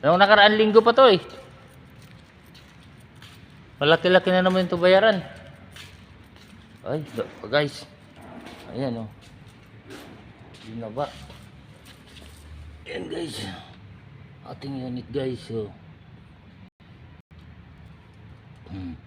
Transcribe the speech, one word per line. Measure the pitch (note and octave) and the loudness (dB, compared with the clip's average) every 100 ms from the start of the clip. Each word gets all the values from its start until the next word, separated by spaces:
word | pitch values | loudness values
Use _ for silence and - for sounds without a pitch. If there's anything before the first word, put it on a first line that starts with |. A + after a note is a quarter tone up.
| C#3 | 2
Anong | F3+ | 4
nakaraan | G3 G#3 G#3 | 6 8 6
linggo | G#3+ G#3+ G#3+ A3+ | 6 6 6 6
pa | |
to | A#3 C4 | 6 6
eh. | F#3 - - - - - - - - - - - - - - - - - - - - - - - - - - | 6 0 -20 -20 -20 -20 -20 -20 -20 -20 -20 -20 -20 -20 -20 -20 -20 -20 -20 -20 -20 -20 -20 -20 -20 -20 -2
Malaki-laki | C#3+ E3 F3+ F3+ F#3 | 2 2 4 2 4
na | F#3 | 0
naman | F#3 F#3 | 2 0
yung | F3+ F3 | -2 0
tubayaran. | F3+ F#3+ A3 G3 - - - - - - - - - - - - - - - - - | 4 4 4 0 -6 -18 -20 -20 -20 -20 -20 -20 -20 -20 -20 -20 -20 -20 -20 -18 -10
Ay, | D3 C#3+ A#2 | -10 -10 -12
ga-, | - - G#2+ | -12 -14 -4
guys. | C#3+ D3 - - - - - - - - - - | -2 -2 -8 -20 -20 -20 -20 -20 -20 -20 -20 -14
Ayan, | A#2 C3+ A#2 | -8 -8 -8
oh. | A2 - - - - - - - - - - - - - - - | -12 -18 -20 -20 -20 -20 -20 -20 -20 -20 -20 -20 -20 -20 -20 -20
Binaba. | A2 A2+ A2 A#2 D3 - - - - - - - - - - - - - - - - - - | -16 -14 -12 -10 -10 -12 -20 -20 -20 -20 -20 -20 -20 -20 -20 -20 -20 -20 -20 -20 -20 -20 -14
Ayan, | - - | -12 -10
guys. | - A#3 - G2 F#2 - - - - - - - - - | -10 -10 -10 -12 -14 -20 -20 -20 -20 -20 -20 -20 -20 -20
Ating | - C#3 C3+ | -16 -12 -12
unit, | B2+ B2 A#2+ | -10 -12 -8
guys, | C#3 C3 B2 - | -8 -6 -8 -10
oh. | A2+ G#2 - - - - - - - - - - _ - - - - _ - - - - - - - - - - - - - - | -10 -10 -14 -20 -20 -20 -20 -20 -20 -20 -20 -20 _ -20 -20 -20 -20 _ -20 -20 -20 -20 -20 -20 -20 -20 -20 -20 -20 -20 -20 -16
Hmm. | F#2+ F2+ - | -14 -12 -14